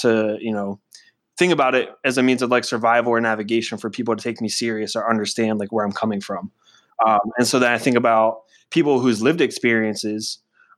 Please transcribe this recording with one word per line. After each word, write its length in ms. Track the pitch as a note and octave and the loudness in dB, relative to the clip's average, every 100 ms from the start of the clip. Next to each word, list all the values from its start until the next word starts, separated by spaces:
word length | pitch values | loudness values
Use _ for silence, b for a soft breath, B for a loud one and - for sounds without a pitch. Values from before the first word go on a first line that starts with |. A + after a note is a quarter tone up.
to, 360 | A#2+ A2+ G#2+ G#2+ | 0 2 0 -2
you 140 | A#2 | -4
know, 260 | G#2+ G2+ G2+ _ b b b _ - | -4 -4 -8 _ b b b _ 0
think 120 | F3+ | 2
about 220 | D#3+ C3 | 4 2
it 160 | B2+ - - | 2 0 -4
as 160 | C#3 B2+ | -2 2
a 40 | |
means 200 | B2+ B2+ | 2 2
of, 80 | B2 | 2
like, 140 | B2 - | 0 0
survival 480 | A#2+ A2+ A#2+ A#2+ | -2 2 2 2
or 80 | A2+ | 2
navigation 580 | A2+ G#2+ G#2 A2+ A2+ G#2 | 0 -2 -2 -2 -2 -6
for 100 | A2 | -8
people 260 | G2+ A#2 A2 | -6 -4 -4
to 80 | |
take 180 | A#2+ A2+ | -4 -6
me 80 | A2 | -6
serious 460 | - A#2 A2 G#2+ A#2 | -4 -4 -4 -4 -4
or 140 | A2 | -2
understand, 480 | A2+ G2+ - A2 A2 | 0 -2 -2 -2 -2
like, 120 | G2+ | -4
where 140 | A2 G#2 | -4 -4
I'm 80 | |
coming 280 | G2 A2+ G2+ | -2 -4 -4
from." 300 | G2+ F#2+ F#2+ _ b b b b | -6 -10 -10 _ b b b b
Um, 280 | A2 G#2+ G#2 A#2+ | 2 2 0 0
and 80 | A#2+ | 0
so 100 | C3 | 2
then 140 | B2 | 2
I 80 | A#2+ | 2
think 180 | C#3 A#2+ | 2 2
about 440 | B2 A2+ A2 - - b b | 4 4 2 -2 -12 b b
people 300 | E3 D3 C3+ | 0 2 2
whose 240 | B2 G#2+ | 2 2
lived 180 | A#2 E3 | 2 2
experiences, 960 | C3 - B2 A2+ A2 G2+ G#2+ G#2+ G#2+ - _ b b | 0 0 0 0 0 -4 -6 -6 -8 -12 _ b b